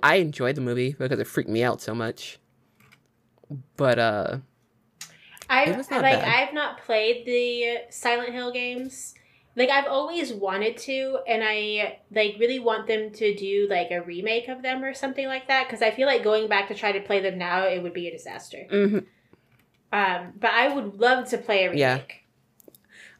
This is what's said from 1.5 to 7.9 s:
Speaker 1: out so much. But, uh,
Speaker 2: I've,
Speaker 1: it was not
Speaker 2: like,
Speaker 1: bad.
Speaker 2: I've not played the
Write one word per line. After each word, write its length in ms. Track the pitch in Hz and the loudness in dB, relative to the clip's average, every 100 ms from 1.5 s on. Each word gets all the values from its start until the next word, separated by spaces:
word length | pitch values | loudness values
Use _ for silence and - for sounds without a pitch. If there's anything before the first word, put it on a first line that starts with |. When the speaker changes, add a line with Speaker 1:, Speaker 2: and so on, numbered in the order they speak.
| 110 | 0
Speaker 1:
out 180 | 123 113 | 0 -2
so 140 | - | -6
much. 440 | 117 113 - - - _ _ _ _ _ _ _ _ _ _ - 143 - - | -6 -6 -6 -12 -18 _ _ _ _ _ _ _ _ _ _ -16 -16 -12 0
But, 220 | 135 117 | 2 4
uh, 400 | 113 104 - 135 - _ _ _ _ _ - - - - - | 4 2 0 -4 -10 _ _ _ _ _ -20 -20 -20 -18 0
Speaker 2:
I've, 200 | 262 302 | 2 4
Speaker 1:
it 80 | 220 | 0
was 140 | 277 | -2
not 120 | 269 | 2
Speaker 2:
like, 180 | 269 262 | 4 4
Speaker 1:
bad. 280 | 240 240 277 | 4 2 2
Speaker 2:
I've 60 | |
not 280 | 302 277 - | -2 -4 -6
played 420 | - 220 220 240 | -2 0 2 0
the 640 | 233 247 240 240 233 233 - | 0 0 0 -2 -4 -4 -8